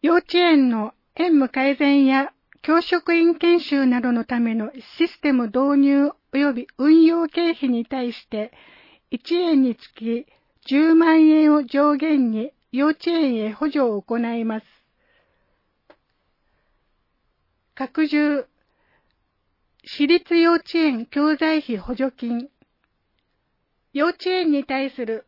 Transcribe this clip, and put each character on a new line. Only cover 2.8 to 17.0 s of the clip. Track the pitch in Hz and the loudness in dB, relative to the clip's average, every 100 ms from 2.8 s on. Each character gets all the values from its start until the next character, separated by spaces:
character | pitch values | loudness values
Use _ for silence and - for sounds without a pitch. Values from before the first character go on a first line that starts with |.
職 | 339 359 - 339 | 0 -4 0 0
員 | 339 330 | 2 2
研 | 339 349 | 2 2
修 | 330 277 262 | 0 0 0
な | 247 | 0
ど | 240 | -2
の | 240 | -4
た | 226 240 | -4 -4
め | 233 | -2
の | 226 214 262 - - | -4 -8 -12 -20 -4
シ | 330 | -4
ス | - | -2
テ | 294 | -2
ム | 262 233 | 0 0
導 | 247 277 285 | 0 2 4
入 | 277 277 285 - _ | 4 2 0 -4 _
お | 269 | -2
よ | 285 | -2
び | 233 - - | -2 -10 -4
運 | 277 320 | 4 6
用 | 320 330 330 | 6 2 -4
経 | - 339 | -2 -4
費 | 330 269 | -2 -2
に | 240 233 | -4 -4
対 | 269 247 | -6 -8
し | 226 _ | -10 _
て、 | 220 214 _ - _ _ _ _ | -10 -10 _ -20 _ _ _ _
一 | 233 - 349 | -12 -4 -2
園 | 349 285 | 0 2
に | 262 226 | 0 -2
つ | - - | -12 -12
き | 220 233 294 _ _ _ - | -6 -6 -8 _ _ _ -4
十 | 277 320 | 0 4
万 | 330 330 320 311 | 4 4 6 6
円 | 311 302 302 | 6 4 2
を | |
上 | 247 277 294 294 | 0 0 0 0
限 | 311 302 240 | 0 0 0
に | 220 254 _ _ | -4 -8 _ _
幼 | 247 294 | -2 -2
稚 | 302 - | -2 -4
園 | 339 285 233 | -2 0 -2
へ | 214 | -6
補 | 214 302 | -6 -4
助 | 294 | -2
を | 247 208 | -2 -4
行 | - 233 | -6 -6
い | 233 233 226 | -4 -4 -6
ま | 220 | -8
す。 | _ _ _ _ _ _ _ _ _ _ _ _ _ _ _ _ _ _ _ _ _ _ _ _ | _ _ _ _ _ _ _ _ _ _ _ _ _ _ _ _ _ _ _ _ _ _ _ _